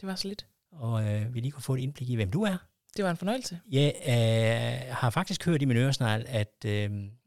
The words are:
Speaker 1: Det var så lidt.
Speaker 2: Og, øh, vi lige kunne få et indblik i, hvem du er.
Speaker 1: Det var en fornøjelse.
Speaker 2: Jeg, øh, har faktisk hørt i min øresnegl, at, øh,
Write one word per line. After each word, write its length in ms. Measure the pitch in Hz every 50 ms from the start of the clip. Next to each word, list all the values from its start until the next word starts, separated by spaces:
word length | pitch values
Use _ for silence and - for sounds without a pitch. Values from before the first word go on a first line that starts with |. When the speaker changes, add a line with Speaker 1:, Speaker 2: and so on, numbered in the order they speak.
Speaker 1:
Det 60 | -
var 80 | 190 185
så 140 | 185 - 196
lidt. 180 | 208 - - _ _ _ _ _
Speaker 2:
Og, 320 | 185 156 123 117 117 110 110
øh, 300 | 104 104 104 107 117 123
vi 60 | 117
lige 100 | 117 139
kunne 100 | 143 -
få 120 | - - 131
et 60 | 131
indblik 300 | 131 139 143 - 127 123
i, 40 | 123
hvem 160 | 113 107 92
du 120 | 95 180
er. 140 | 220 202 185 180 - _ _ _ _ _ -
Speaker 1:
Det 80 | - 196
var 60 | 180
en 60 | 170
fornøjelse. 440 | 165 180 196 233 262 247 - 175 170 - 220
Speaker 2:
Jeg, 240 | 143 135 143 143 - - - 147
øh, 840 | 120 120 117 113 113 113 113 110 113 117 117 120 120 123 127 127 123
har 160 | - - 120
faktisk 340 | - 156 185 - 190 - -
hørt 180 | 170 170 143
i 20 | 143
min 120 | 135 120
øresnegl, 480 | 117 127 139 131 - 127 113 107 110 113 -
at, 240 | 135 110 104 - _ - -
øh, 240 | 107 104 104 104 101 104 101 101 104 113 - _